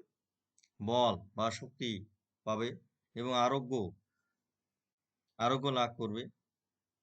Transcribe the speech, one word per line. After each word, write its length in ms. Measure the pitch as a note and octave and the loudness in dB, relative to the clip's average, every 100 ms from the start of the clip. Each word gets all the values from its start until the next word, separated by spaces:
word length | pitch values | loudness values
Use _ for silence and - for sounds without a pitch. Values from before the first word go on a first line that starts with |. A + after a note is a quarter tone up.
| - _ _ _ _ _ _ _ | -12 _ _ _ _ _ _ _
বল 360 | G2+ B2 A#2+ F#2 G2 G#2 | 0 4 4 2 -6 -2
বা 120 | A2+ | -2
শক্তি 400 | - C3 - B2 G2+ G2+ _ _ _ G#2+ | -2 -10 -8 -6 -6 -10 _ _ _ -6
পাবে 240 | A2 A#2 E3+ - _ _ A#2 | -2 -4 -6 -16 _ _ -8
এবং 160 | B2 | -2
আরোগ্য, 400 | B2 B2 C#3 B2 B2 F#2 G#2 _ _ _ _ _ _ _ _ _ _ _ _ _ - | 2 4 2 0 -2 -4 -8 _ _ _ _ _ _ _ _ _ _ _ _ _ -2
আরোগ্য 280 | A#2 C3+ C#3 | 2 2 2
লাভ 240 | B2+ A#2+ A#2+ | 2 0 0
করবে, 260 | A2 G#2+ E3 - _ _ _ _ _ _ | -4 -4 -8 -14 _ _ _ _ _ _